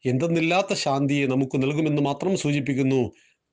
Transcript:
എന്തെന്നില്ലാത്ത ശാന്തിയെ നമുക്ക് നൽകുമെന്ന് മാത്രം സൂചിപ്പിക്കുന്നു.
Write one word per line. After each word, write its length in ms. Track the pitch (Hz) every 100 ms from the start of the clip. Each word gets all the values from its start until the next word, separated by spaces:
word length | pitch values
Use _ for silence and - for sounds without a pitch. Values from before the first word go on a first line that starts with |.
| 131
എന്തെന്നില്ലാത്ത 680 | 127 170 170 160 175 196
ശാന്തിയെ 540 | 190 - 139 139 143 139
നമുക്ക് 300 | 131 131 143
നൽകുമെന്ന് 440 | 135 151 156 147
മാത്രം 340 | 139 139 185 190
സൂചിപ്പിക്കുന്നു. 640 | 147 147 139 131 135 135 117 - _ _ _